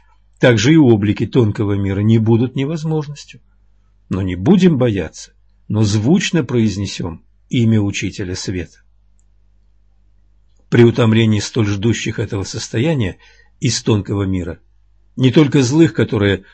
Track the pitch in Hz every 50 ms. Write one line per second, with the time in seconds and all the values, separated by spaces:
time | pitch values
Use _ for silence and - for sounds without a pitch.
0 | _ _ _ _ _ _ _ _ - 131 120 107 101 135 160 160 151 123 117 101
1 | 98 101 98 - 120 101 - 143 117 104 98 - 110 101 104 101 98 98 98 98
2 | 104 110 113 117 110 110 117 110 123 127 - 135 135 139 165 160 151 160 156 156
3 | 151 143 147 143 - - - - _ _ _ _ _ _ _ _ _ _ _ _
4 | _ - - 92 98 92 92 90 92 131 190 185 185 180 160 123 127 120 101 95
5 | 80 76 - - - - _ _ _ _ _ _ _ - 113 107 110 98 101 110
6 | 101 123 175 208 - - - 165 139 - 127 123 113 107 90 98 101 92 - -
7 | 92 90 82 87 _ _ _ _ _ _ - 131 117 110 113 110 101 101 98 -
8 | - 98 82 - 104 90 92 - - - 95 90 82 - _ _ _ _ _ _
9 | _ _ _ _ _ _ _ _ _ _ _ _ _ _ _ _ _ _ _ _
10 | _ _ _ _ _ _ _ _ _ _ _ _ _ _ - 131 120 117 113 -
11 | 123 113 110 113 113 110 107 104 - - - - 107 101 104 101 95 117 113 -
12 | - - 101 - 107 - 120 98 95 - - 120 - - - 117 120 165 165 135
13 | 110 90 82 - _ _ _ _ _ _ _ _ - 123 113 - - - 113 101
14 | 95 - 113 101 101 95 95 92 85 85 80 - _ _ _ _ _ _ _ _
15 | _ _ _ - 127 131 117 165 156 131 113 147 131 120 139 160 165 151 - -
16 | 117 - - 107 101 101 98 92 - _